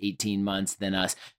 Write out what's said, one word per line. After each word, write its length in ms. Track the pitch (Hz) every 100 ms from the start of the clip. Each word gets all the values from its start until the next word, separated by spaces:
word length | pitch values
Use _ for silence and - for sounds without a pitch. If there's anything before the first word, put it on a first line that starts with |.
eighteen 400 | 101 - 107 98
months 320 | 101 98 95
than 200 | - 98
us." 220 | 95 92 - -